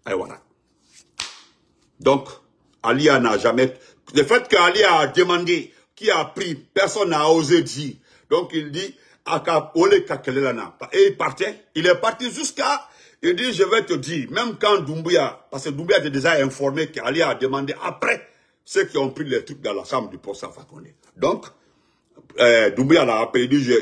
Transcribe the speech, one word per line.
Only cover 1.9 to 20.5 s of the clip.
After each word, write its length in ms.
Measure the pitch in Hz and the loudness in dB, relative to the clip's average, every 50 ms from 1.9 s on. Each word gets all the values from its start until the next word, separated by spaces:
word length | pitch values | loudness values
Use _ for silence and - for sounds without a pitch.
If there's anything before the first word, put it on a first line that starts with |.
| _ - | _ -2
Donc, 280 | - 135 139 135 - - - - _ _ _ _ _ _ _ _ | 2 2 2 2 -2 -8 -18 -20 _ _ _ _ _ _ _ _
Alia 380 | - 113 120 135 151 147 139 127 | -2 -2 0 2 4 4 4 4
n'a 160 | 123 117 107 | 4 2 2
jamais... 380 | 98 101 117 113 123 131 131 - - - - _ _ _ - - | 2 2 0 2 2 0 0 -2 -8 -20 -20 _ _ _ -2 0
Le 80 | 147 | 0
fait 260 | 139 - 233 - - - | 2 4 2 0 2 2
qu'Alia 520 | - 185 175 175 180 214 208 190 170 156 | 2 4 4 4 4 4 4 4 4 2
a 60 | 147 135 | 2 2
demandé, 640 | - 175 180 180 175 175 175 170 175 156 - - _ _ _ _ _ | 2 0 2 2 0 -2 0 -2 -2 -2 -4 -8 _ _ _ _ _
qui 160 | - 214 214 | -4 -2 0
a 140 | 185 160 147 | 0 0 -2
pris, 300 | 135 - 185 196 175 156 | -4 -6 -8 -8 -8 -8
personne 560 | - - _ _ 185 196 196 - 214 202 175 | -10 -12 _ _ 0 0 0 0 -2 -2 0
n'a 180 | 160 151 151 156 | 0 2 4 4
osé 340 | 165 165 151 139 175 165 | 4 4 4 4 2 2
dire. 340 | 139 - - 139 151 135 - - _ _ _ _ _ _ | 2 0 -6 -10 -10 -10 -12 -16 _ _ _ _ _ _
Donc, 200 | 147 175 180 - 165 | 0 0 0 -4 -6
il 160 | 160 151 147 | -8 -8 -8
dit, 240 | 143 175 196 202 - _ _ _ _ _ _ | -8 -10 -10 -10 -14 _ _ _ _ _ _
Aka, 460 | - 160 156 156 175 165 151 151 - - | -6 -6 -4 -2 0 0 0 -2 0 0
Ole 300 | 165 175 196 202 185 - | 2 4 4 4 4 2
Kakelelana. 760 | - 147 135 - 135 127 139 139 131 117 110 98 87 - _ 123 - | -2 -6 -6 -6 -4 -2 -2 -2 -2 -2 -6 -10 -12 -14 _ -12 -2
Et 160 | - 185 196 196 | 2 4 4 4
il 80 | - | 4
partait, 480 | - 165 147 131 - 196 214 208 - _ _ - | 0 -4 -4 -4 -4 -6 -6 -6 -10 _ _ -6
il 120 | 156 160 | 0 2
est 140 | 180 170 170 | 2 2 4
parti 300 | 214 226 220 - 254 240 | 2 -2 -2 -4 -6 -8
jusqu'à, 580 | 180 269 311 - - - 254 262 285 269 - - _ _ _ _ _ _ | -8 -8 -8 -8 -6 -4 -2 -2 -2 -4 -6 -12 _ _ _ _ _ _
il 120 | - 170 180 | -2 -2 0
dit, 180 | 185 247 254 | 0 -2 -2
je 120 | 208 160 190 | 0 0 2
vais 200 | 180 208 226 - | 2 2 0 0
te 80 | - | -2
dire, 380 | 175 143 123 143 170 151 120 113 | -4 -6 -4 -6 -6 -6 -8 -6
même 260 | 143 214 240 240 214 - | -6 -6 -4 -6 -4 -2
quand 200 | 208 208 202 190 | 0 2 2 2
Doumbouya, 680 | 156 135 156 165 160 175 175 160 139 117 - - _ _ | 0 -4 -8 -8 -2 2 2 2 2 0 -4 -12 _ _
parce 140 | - 135 - | -14 -10 -8
que 60 | 156 | -8
Doumbouya 280 | 139 143 165 175 208 180 | -8 -6 0 0 0 0
était 120 | 147 151 | 0 -2
déjà 320 | 139 139 131 170 165 147 | -4 -2 0 0 2 2
informé 480 | 135 131 - - 139 139 135 156 160 156 | 0 -2 -2 -4 -4 -4 -2 -4 -6 -6
qu'Ali 300 | - 135 113 123 139 165 | -8 -6 -6 -2 0 0
a 140 | 160 139 120 | 0 0 0
demandé 400 | 120 131 131 135 139 139 139 143 - | -2 -4 -4 -2 -4 -6 -6 -8 -8
après 440 | 185 175 170 - - - 233 - - - _ _ _ _ _ _ _ | -8 -10 -8 -4 -4 -2 -2 -4 -6 -14 _ _ _ _ _ _ _
ceux 200 | - - 190 190 | -4 -2 -2 -2
qui 120 | - - | 0 -2
ont 140 | 147 139 127 | -4 -4 -4
pris 140 | - - 151 | -4 -8 -6
les 200 | 139 131 120 - | -4 -4 -4 -4
trucs 160 | - - - | -8 -12 -10
dans 140 | - 107 101 | -8 -6 -6
la 100 | 95 87 | -6 -6
chambre 240 | - 139 127 110 92 | -6 -6 -6 -6 -6
du 80 | 90 | -12
procès 300 | 90 - 98 98 - - | -14 -14 -14 -14 -12 -14
Fakonde. 400 | 85 | -16